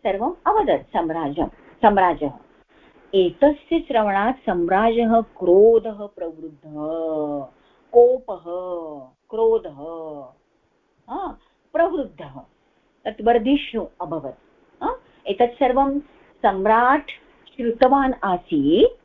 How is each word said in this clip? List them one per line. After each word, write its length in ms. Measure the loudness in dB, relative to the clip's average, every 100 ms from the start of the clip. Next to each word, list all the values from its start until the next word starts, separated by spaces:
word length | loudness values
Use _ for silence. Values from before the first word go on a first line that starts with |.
| -4
सर्वम् 420 | -4 -4 -4 -2
अवदत् 340 | 0 0 -2
सम्राजं, 640 | -2 -6 -4 -4 -6 -4 -6 -8 -20 _
सम्राजः। 500 | 2 4 2 0 -6 -8 _ _ _ _ _ _ _
एतस्य 640 | 0 0 2 2 2 _ -4
श्रवणात् 560 | 0 -2 0 0 -2 -4
सम्राजः 840 | -4 -2 0 2 2 2 2 2
क्रोधः 840 | 0 -4 4 8 8 6 0 -12 -14
प्रवृद्धः, 680 | -12 -12 -12 -18 -18 -16 -10 -6 -6 -4 -4 -4 -6 -10 _ _ _ _
कोपः, 520 | 4 4 2 -6 -12 -10 -10 -8 -10 -10 -16 -18 _ _
क्रोधः, 420 | -2 0 0 -4 -14 -14 -12 -12 -14 -16 _ _ _ _ _ _ _ _
हा, 260 | -10 -10 -14 _ _ _
प्रवृद्धः, 680 | -2 0 -2 -8 -12 -18 -18 -20 _ _ _ _ _
तत् 180 | -10 -2
वर्धिष्णु 640 | 0 2 2 -2 -2 -8 -10 _
अभवत्। 840 | -10 -8 -10 -16 _ _ _ _
हा, 120 | -8 -8 _ _ -8
एतत् 320 | 0 -2 0
सर्वं 420 | 0 2 0 -4 -10 _ _ _
सम्राट् 680 | -2 0 2 4 4 2 -2 -20 _ _ _
श्रुतवान् 640 | -6 -4 2 2 4 0 -2
आसीत्। 800 | -4 -4 -2 -2 2 4 4 0